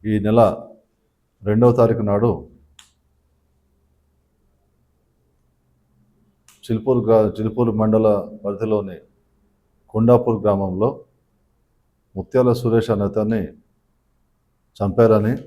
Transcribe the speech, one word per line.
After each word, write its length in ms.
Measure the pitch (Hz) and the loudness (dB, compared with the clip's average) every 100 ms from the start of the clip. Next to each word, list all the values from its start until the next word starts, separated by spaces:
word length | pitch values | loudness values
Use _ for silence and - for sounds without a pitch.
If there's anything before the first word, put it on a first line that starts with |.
ఈ 140 | 104 107 | -2 -2
నెల 460 | 101 113 107 - - - _ _ _ _ _ _ | 2 4 2 0 -12 -20 _ _ _ _ _ _
రెండవ 300 | 101 107 123 | -2 2 4
తారీఖు 280 | 123 113 113 | 4 2 0
నాడు 480 | 104 101 120 82 - _ _ _ _ _ _ _ _ _ _ _ _ _ _ _ _ _ _ _ _ _ _ _ _ _ _ _ _ _ _ _ _ _ _ _ _ _ _ _ _ _ | -2 0 0 -4 -10 _ _ _ _ _ _ _ _ _ _ _ _ _ _ _ _ _ _ _ _ _ _ _ _ _ _ _ _ _ _ _ _ _ _ _ _ _ _ _ _ _
చిలుపూరు 340 | - 110 131 123 | -8 -6 -2 -2
గ్రా-, 420 | 107 113 107 - | 2 2 2 -2
చిలుపూరు 320 | 110 110 117 | -6 -2 -2
మండల 680 | 107 107 110 110 101 76 - | 0 0 2 2 0 -4 -10
పరిధిలోని 520 | 101 98 110 107 98 85 _ _ _ _ _ _ _ _ _ | -10 -6 -4 -4 -4 -14 _ _ _ _ _ _ _ _ _
కొండాపూర్ 540 | 110 117 120 120 110 | -2 4 4 2 -2
గ్రామంలో 600 | 104 98 95 92 113 151 - _ _ _ _ _ _ _ _ _ _ 95 | 0 0 -2 -2 -4 -4 -18 _ _ _ _ _ _ _ _ _ _ -14
ముత్యాల 360 | 92 127 123 | -4 0 2
సురేష్ 380 | 120 120 113 110 | 0 0 0 0
అనే 140 | 104 | -2
అతన్ని 380 | 101 107 107 110 80 - _ _ _ _ _ _ _ _ _ _ _ _ | -2 -2 -2 -4 -6 -12 _ _ _ _ _ _ _ _ _ _ _ _
చంపారని 580 | 101 101 117 107 107 - | -4 2 4 4 2 -4